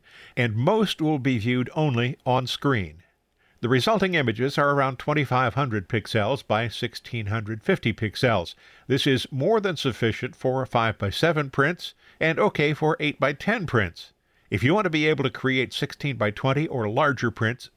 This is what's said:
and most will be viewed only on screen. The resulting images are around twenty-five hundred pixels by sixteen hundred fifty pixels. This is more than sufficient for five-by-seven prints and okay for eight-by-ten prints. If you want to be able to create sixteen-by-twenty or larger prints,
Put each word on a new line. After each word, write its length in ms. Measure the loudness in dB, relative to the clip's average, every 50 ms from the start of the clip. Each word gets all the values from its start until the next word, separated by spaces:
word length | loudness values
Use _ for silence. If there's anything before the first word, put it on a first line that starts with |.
| _ -20 -20 -20 -20 -12 _
and 180 | -2 0 0 0
most 460 | 0 2 2 4 4 2 0 0 -2
will 180 | 0 0 0 0
be 200 | 0 0 0 0
viewed 320 | 0 0 0 0 -2 -2 -2
only 440 | 0 0 2 2 2 0 0 -2 -4 _
on 200 | 0 0 0 0
screen. 560 | -2 -6 -2 0 0 0 0 -2 -4 -10 -16 -20 _ _ _ _ _ _ _ _ _ _ _ 0
The 80 | 2
resulting 440 | 2 2 4 4 2 4 2 2 2
images 440 | 2 2 2 0 0 -2 -2 2 2
are 140 | 2 4 4
around 260 | 2 2 0 -2 -4
twenty-five 560 | -4 -2 0 0 0 2 2 2 2 2 0
hundred 340 | 0 -2 0 -2 -4 -4 -2
pixels 580 | -4 -4 -4 -2 -2 0 0 0 -2 -2 -2
by 220 | _ 0 0 0 -2
sixteen 580 | -6 -6 -8 -8 -8 -10 -14 -10 -8 -6 -4
hundred 360 | -4 -4 -4 -4 -6 -8 -6 0
fifty 320 | 0 0 0 2 -2 -2
pixels. 600 | 0 -4 -6 -2 0 2 2 2 2 0 -4 -10 _ -20 -20 -20 -20 _
This 200 | -2 0 2 4
is 200 | 2 2 2 0 -4
more 300 | -4 -2 0 2 2 2
than 180 | 2 0 -4 -2
sufficient 580 | -2 -4 -2 0 0 0 0 -2 -6 -10 -10
for 300 | _ -2 -2 0 0 -4
five-by-seven 840 | 0 0 2 2 2 0 -2 -4 -4 -2 0 0 2 2 0 -2 -2
prints 440 | 0 0 0 0 0 -4 -10 -16 -16 _ _ -20 -6 _
and 180 | 0 0 2 2
okay 360 | 2 0 2 2 0 0 0
for 240 | 0 0 0 0 0
eight-by-ten 680 | -2 -4 -2 0 -2 -2 -2 -2 -2 -2 -2 -2 -2
prints. 460 | 0 2 2 0 0 -4 -10 -20 -20 _ _ _ _ _ _ _ _
If 120 | -4 0 2
you 120 | 2 4
want 100 | 4 2
to 60 | 0
be 160 | 0 2 2
able 180 | 2 2 2 0
to 60 | -2
create 420 | -4 -2 -2 0 0 0 -2 -2 -4
sixteen-by-twenty 960 | -6 -6 -6 -6 -6 -6 -6 -2 0 -2 -2 -2 0 0 0 0 0 -2
or 200 | -2 -2 -2 -2
larger 440 | -2 0 2 2 2 2 0 -2 -4
prints, 400 | -2 0 -2 -2 -2 -4 -10 -20 _